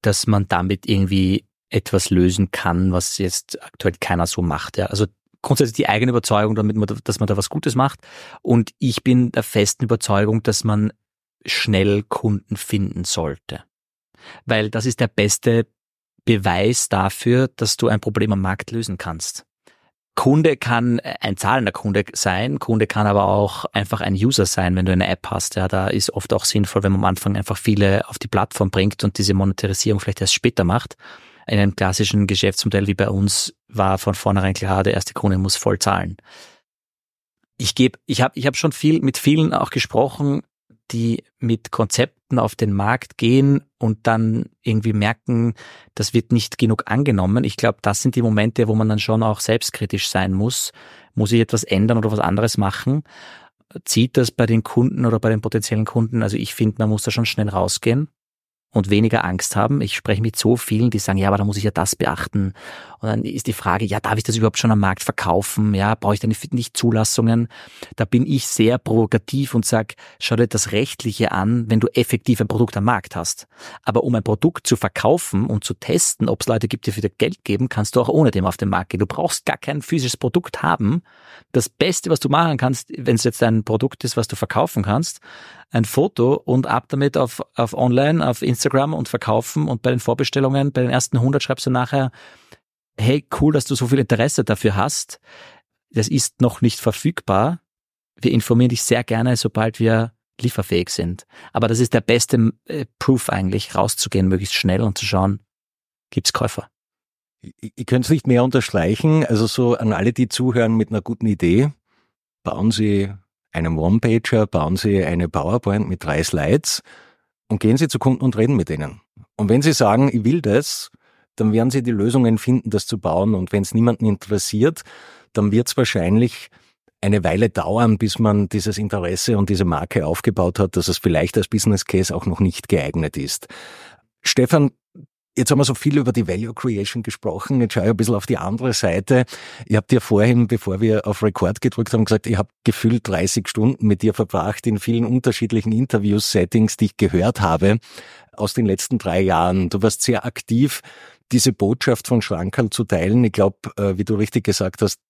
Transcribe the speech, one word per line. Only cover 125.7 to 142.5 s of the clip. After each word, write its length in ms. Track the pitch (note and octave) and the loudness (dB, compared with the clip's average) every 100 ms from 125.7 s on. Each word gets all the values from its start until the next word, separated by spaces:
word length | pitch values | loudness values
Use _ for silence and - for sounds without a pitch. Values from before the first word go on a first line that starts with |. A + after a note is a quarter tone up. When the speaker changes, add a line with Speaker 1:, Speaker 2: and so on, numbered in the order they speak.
| - | -2
Speaker 2:
wahrscheinlich 720 | A#2+ - F2 G#2+ A#2+ - - _ _ _ _ _ | 0 0 2 2 2 -2 -20 _ _ _ _ _
eine 220 | G2 G#2 | 0 2
Weile 260 | F2 F2 A2 | 2 2 2
dauern, 480 | - D#2+ G#2+ A#2 G#2 | 0 -2 2 4 2
bis 220 | A2 - | 0 2
man 280 | A2 G#2 G2 | 2 2 0
dieses 300 | G#2+ G2+ G2 | -2 -2 -4
Interesse 600 | G#2 G#2 F2 F#2 - A2 | -4 -4 -4 -2 0 0
und 120 | G2 | 2
diese 160 | F#2+ F#2 | 2 2
Marke 400 | D2+ F2 A#2+ D2+ | 0 0 -2 0
aufgebaut 540 | E2+ - F#2+ F2+ - | 0 0 2 0 2
hat, 160 | G2 - | 0 0
dass 120 | E2+ | -2
es 120 | F2 | 0
vielleicht 380 | G2+ D#2+ E2 - | 2 2 0 0
als 100 | F#2+ | 0
Business 380 | A2 - G2+ - | 0 2 0 0
Case 300 | F#2+ F#2+ - | 0 0 -2
auch 120 | - | -4
noch 120 | E2+ | 0
nicht 280 | F#2+ - - | 0 0 -2
geeignet 500 | F2 C#2 - D#2 D2 | -2 0 -4 -4 -4
ist. 300 | C#2 - - - - - - - _ _ | -8 -8 -12 -20 -20 -20 -20 -20 _ _
Stefan, 500 | - - B2 D#3+ C#3 _ _ - - _ _ - | -2 0 4 4 2 _ _ -20 -20 _ _ -4
jetzt 140 | A#2+ | 0
haben 80 | C#3+ | 2
wir 80 | C3+ | 2
so 80 | |
viel 240 | B2+ D3+ C#3+ | 0 0 2
über 140 | B2+ | 0
die 160 | A#2+ F#2+ | 0 -2
Value 260 | F#2 A2+ | -4 -6
Creation 480 | A2+ C3 G#2 G2+ A#2+ | -6 -4 -4 -4 -6
gesprochen. 600 | A2 - G#2 E2 - C3+ | -8 -8 -8 -8 -2 0
Jetzt 120 | A2+ | 2
schaue 120 | - F#2+ | 0 0
ich 40 | |
ein 80 | G#2+ | 2
bisschen 180 | G#2+ G#2 | 2 0
auf 120 | - | -2
die 100 | A#2+ | -4
andere 360 | E3+ A3 C3 | -2 -4 -2
Seite. 500 | A2+ G2 E2+ G2 B2+ B2+ - - - - | -2 0 -2 2 2 2 -6 -18 -20 0
Ich 120 | G#2+ | 0
hab 100 | - | 2
dir 140 | B2 | 0
vorhin, 460 | - G#2 A2+ A#2+ A2+ | 4 4 6 4 4
bevor 340 | A#2 - F#2+ | 0 -2 -2
wir 260 | A2+ G#2+ G#2 | 2 2 0
auf 160 | G#2 | 0
Record 380 | G#2+ - F2+ G#2 | -2 0 -2 0
gedrückt 320 | C3 - A2 | -2 -2 -2
haben, 120 | A#2 G#2+ | 0 2
gesagt, 220 | A2 - | 2 0
ich 100 | G2+ | -2
hab 120 | G2 | -2